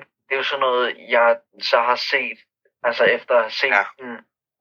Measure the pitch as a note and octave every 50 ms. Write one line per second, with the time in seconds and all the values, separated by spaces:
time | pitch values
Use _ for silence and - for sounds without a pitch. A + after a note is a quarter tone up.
0 | - _ _ _ _ - C3+ C3+ C3 - D3 C3+ C3+ C3 B2 B2 B2 A2+ - -
1 | - A2+ B2 A#2 A#2 A#2 A2+ A2+ _ _ _ G#2 - - - A#2+ A#2 A#2+ B2 B2
2 | - - C#3+ C3+ B2+ A#2+ A#2 - _ _ _ _ _ _ _ _ - A#2+ A#2 -
3 | A#2+ A2+ A#2+ A#2 - - B2+ A#2+ A2 A2 - - C#3 C3+ G#2+ G2+ G2 - - _
4 | C3 B2 A#2 - - _ _ _ _ _ _ _